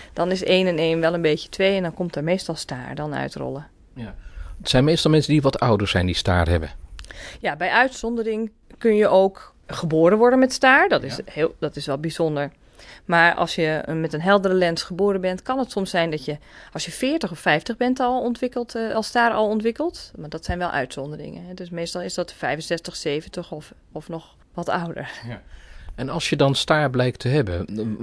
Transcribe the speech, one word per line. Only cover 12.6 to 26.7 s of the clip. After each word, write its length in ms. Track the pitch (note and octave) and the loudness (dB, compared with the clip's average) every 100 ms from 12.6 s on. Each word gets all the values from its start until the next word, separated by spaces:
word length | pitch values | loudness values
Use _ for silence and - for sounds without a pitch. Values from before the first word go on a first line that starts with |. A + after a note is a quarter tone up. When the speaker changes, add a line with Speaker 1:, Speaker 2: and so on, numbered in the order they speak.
| _ - - - | _ -20 -20 -16
Speaker 1:
Maar 300 | - E3+ E3+ | 0 6 6
als 200 | - E3+ | 4 -2
je, 260 | - D#3 D#3 | 0 0 0
eh, 100 | - | -2
met 180 | D#3+ D#3+ | -4 -2
een 80 | D#3 | -2
heldere 320 | F3 G3+ F#3+ | 4 4 4
lens 300 | F#3 F3 E3+ | 2 2 0
geboren 380 | - F3 G3+ F#3+ | -6 -2 0 0
bent, 200 | F#3 F#3 | -2 -4
kan 180 | - C4 | -4 -4
het 120 | B3 | -2
soms 180 | G#3 F#3+ | -4 -2
zijn 220 | F3+ E3+ | 0 0
dat 140 | D#3 | -2
je, 120 | - D3 - - - | -6 -8 -12 -20 -14
als 120 | D#3 | -10
je 60 | - | -10
veertig 400 | - C4 D#4+ G3+ | -2 -2 0 -4
of 80 | E3+ | -2
vijftig 380 | F3+ D#3 - A3+ | 2 2 0 -2
bent, 220 | B3 B3+ | 0 2
al 220 | B3 B3+ | 0 0
ontwikkeld, 540 | A#3 A#3 B3+ B3+ A#3 | -2 -2 -4 -4 -6
eh, 180 | A#3 A3 | -6 -2
als 120 | A3 G#3+ | -4 0
staar 240 | A#3+ A#3 | 2 2
al 160 | G#3+ G#3+ | 2 0
ontwikkeld. 640 | A3 A3+ A3+ E4 - - - | 2 -2 -2 -6 -6 -18 -16
Maar 120 | D3+ | -12
dat 160 | E3 | -10
zijn 120 | - F3 | -6 -4
wel 100 | F3 | -2
uitzonderingen, 760 | C#3 B2+ - C#3+ D3+ D#3 - | -2 -4 -6 -10 -10 -12 -14
hè. 80 | F3 | -14
Dus 160 | F#3 F3+ | -14 -10
meestal 320 | E3+ E3+ F3+ | -8 -6 -6
is 120 | F#3 | -6
dat 200 | E3+ F3 | -6 -6
vijfenzestig, 600 | - C3 D3 D#3 E3 - | -6 -4 -4 -4 -6 -6
zeventig 560 | - D#3+ D3 - - E3+ | -6 -4 -4 -6 -12 -10
of, 220 | D3+ - - _ | -14 -14 -20 _
of 180 | D#3 D#3 | -16 -10
nog 260 | E3 - _ _ | -12 -12 _ _
wat 160 | - E3+ | -8 -4
ouder. 420 | F3+ E3+ - - - A#2 | -4 -4 -8 -10 -12 -12
Speaker 2:
Ja. 140 | A2 - - - - - | -12 -14 -20 -20 -18 -14
En 140 | - C3 | -8 -6
als 200 | D#3+ - | -4 -2
je 60 | |
dan 200 | D3+ C#3 | 2 4
staar 340 | C#3 - | 2 0